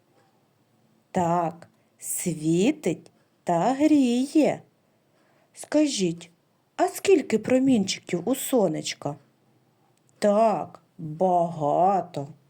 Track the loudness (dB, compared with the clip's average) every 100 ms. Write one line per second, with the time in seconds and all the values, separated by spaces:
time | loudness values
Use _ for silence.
0 | _ _ _ _ _ _ _ _ _ _
1 | _ -4 0 0 -2 -6 -18 _ _ _
2 | -10 -8 -6 -4 0 2 2 0 -4 -6
3 | -8 _ _ _ -2 0 0 2 4 4
4 | 4 0 0 2 2 0 -8 _ _ _
5 | _ _ _ _ _ -20 -2 0 0 0
6 | -2 -4 -12 _ _ _ _ -4 -2 0
7 | 2 2 2 -2 0 2 4 2 0 -6
8 | -6 -6 -4 -4 -2 0 0 -2 -8 -8
9 | -10 -10 _ _ _ _ _ _ _ _
10 | _ -2 0 2 2 0 -6 -14 _ -16
11 | -10 -2 0 2 0 -2 -2 2 2 2
12 | -2 -10 -12 -16 _